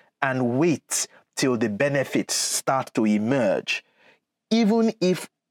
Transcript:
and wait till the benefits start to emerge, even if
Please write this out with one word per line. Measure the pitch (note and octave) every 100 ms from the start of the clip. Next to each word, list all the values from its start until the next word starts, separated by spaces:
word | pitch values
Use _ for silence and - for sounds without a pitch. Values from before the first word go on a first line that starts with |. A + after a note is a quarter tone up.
| _ -
and | C3+ B2+ A#2+ B2+
wait | E3+ A#2+ - - - - _ -
till | C3+ A#2+
the | A2+
benefits | G2+ C#3+ C#3 - B2 -
start | - - - - C3 -
to | - A2
emerge, | G#2+ A2 C3+ G#2 C2+ - - - _ _ _ _ _ -
even | A3+ G#3 A3+ A3+ -
if | F3+ F3 - _ _